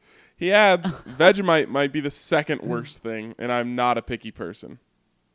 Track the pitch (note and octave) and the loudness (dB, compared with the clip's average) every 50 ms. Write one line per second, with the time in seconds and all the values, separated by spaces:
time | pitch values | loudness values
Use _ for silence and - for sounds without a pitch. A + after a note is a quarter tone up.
0 | _ _ _ _ _ _ _ - F3 F3+ G3+ G#3 G#3+ G3 F#3 F3 E3+ F#3 C3+ - | _ _ _ _ _ _ _ -6 -2 2 4 6 6 6 4 2 0 -4 -6 -6
1 | - - B2+ C3+ D#3+ F#3 G3+ G3+ G3 F3 E3 D#3 - - B2 C#3 C#3+ C#3+ C#3 D#3 | -12 -8 0 4 6 6 6 6 4 2 2 2 2 0 0 -2 -2 -2 -2 -4
2 | C#3 C#3+ - - - - E3+ D3+ D3 - D3 - - A#2 A#2+ A#2 A#2+ - - - | -6 -6 -6 -6 -4 -2 0 0 0 -2 -6 -6 -6 -6 -6 -6 -8 -10 -14 -14
3 | - A2+ A2+ A2 G#2+ A#2 - - A#2 B2 B2 B2 A#2+ A#2+ B2 B2+ B2 B2 A#2+ A#2 | -12 -10 -10 -10 -10 -12 -12 -8 -6 -4 -2 -2 -2 -4 -2 -2 0 0 0 0
4 | - - B2 A2+ - A2 - - G2+ E2+ G2+ - - - - - _ _ _ _ | -4 -8 -10 -10 -10 -14 -14 -12 -12 -12 -12 -14 -16 -18 -20 -20 _ _ _ _
5 | _ _ _ _ _ _ | _ _ _ _ _ _